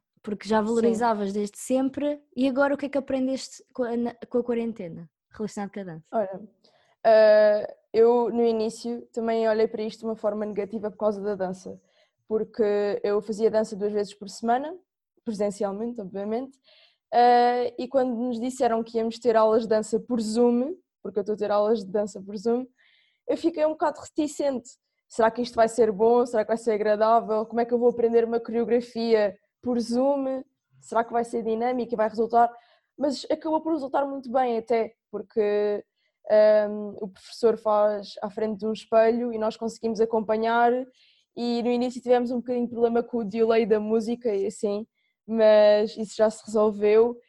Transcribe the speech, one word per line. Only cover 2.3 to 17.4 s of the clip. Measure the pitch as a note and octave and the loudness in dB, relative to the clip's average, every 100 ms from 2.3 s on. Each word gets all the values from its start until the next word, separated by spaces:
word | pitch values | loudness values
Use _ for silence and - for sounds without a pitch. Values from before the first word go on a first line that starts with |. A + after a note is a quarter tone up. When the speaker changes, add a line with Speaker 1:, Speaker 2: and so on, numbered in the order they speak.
| - | -2
Speaker 1:
e | C4+ | 0
agora | B3+ C#4+ | 2 0
o | C#4+ | 0
que | C#4 | -2
é | |
que | C#4 | -4
aprendeste | C4+ C4+ C4 C4 - - _ | -4 -4 -2 -4 -8 -18 _
com | - | -6
a, | A#3+ A#3 | -4 -2
na, | A#3+ - - | -4 -8 -4
com | B3 | -4
a | |
quarentena, | A#3+ A#3 A#3 A3 F3 E3+ E3+ _ _ | -2 -4 -4 -8 -12 -14 -18 _ _
relacionado | - G#3 G#3+ G3+ | -12 -10 -8 -10
com | G#3 | -10
a | |
dança? | F#3+ E3 _ | -12 -14 _
Speaker 2:
Olha, | A3+ F#3+ G3 G#3+ _ _ _ _ _ A3+ | -6 -4 -8 -16 _ _ _ _ _ 4
eh, | A3 G#3+ G#3+ G#3+ G#3 - - _ | 6 8 8 6 4 -2 -12 _
eu | A3 A#3 A#3+ A#3 | 4 6 6 2
no | A#3 | 2
início | A#3 A3 A3 A3+ A#3+ A#3+ - | 0 0 -4 -6 -10 -10 -10
também | A#3+ A3+ A3+ A3 | -6 -2 0 0
olhei | A3 A3+ | 2 0
para | A3+ | -2
isto | G#3+ - | -8 -8
de | A3 | -8
uma | A3 | -4
forma | G#3+ G#3 G#3 | -4 -4 -6
negativa | G3+ G3+ G#3+ G#3 | -6 -6 -8 -8
por | - | -4
causa | G#3+ G3+ | -4 -2
da | G3+ G3 | -6 -4
dança, | F3+ F#3 - F#3+ _ _ _ _ _ | -6 -8 -14 -18 _ _ _ _ _
porque | A3 A3 - G#3 G#3 G3+ G3 | -4 -4 -2 0 0 -2 -2
eu | G3+ G#3 | -2 -2
fazia | G#3 G#3 A3 | -4 0 2
dança | A3 A3 G3 | 2 -2 -4
duas | G#3 | -4
vezes | G#3 G3+ | -4 -6
por | - G3 | -10 -18
semana, | - A#3 B3 D4+ F4+ _ _ _ _ | -6 -2 -2 -2 -12 _ _ _ _
presencialmente, | - G3+ G#3 G3 G3+ G3 A#3 A#3+ | -10 -4 -4 -2 -6 -4 -8 -8
obviamente, | F#3 F#3+ G3+ A3+ C4+ _ _ _ _ _ _ | -10 -8 -6 -6 -8 _ _ _ _ _ _
eh, | A#3+ A#3+ A#3+ | 4 6 6